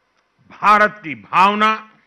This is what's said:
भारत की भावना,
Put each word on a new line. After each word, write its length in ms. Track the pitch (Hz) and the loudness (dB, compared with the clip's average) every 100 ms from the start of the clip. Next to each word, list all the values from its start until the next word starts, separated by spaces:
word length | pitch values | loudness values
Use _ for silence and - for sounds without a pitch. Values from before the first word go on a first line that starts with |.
| _ _ _ _ _ | _ _ _ _ _
भारत 500 | - 190 208 208 208 | -6 0 2 0 -4
की 120 | 156 123 | -16 -16
भावना, 720 | 98 156 190 208 214 220 220 _ | -6 0 0 0 -2 -2 -10 _